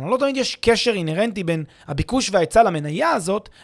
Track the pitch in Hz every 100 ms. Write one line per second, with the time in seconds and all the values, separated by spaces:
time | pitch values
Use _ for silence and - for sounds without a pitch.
0 | 147 254 277 269 240 - 226 226 240 208
1 | 160 160 226 196 165 160 147 - - 147
2 | 156 254 202 190 160 220 220 160 147 170
3 | 320 220 170 208 - -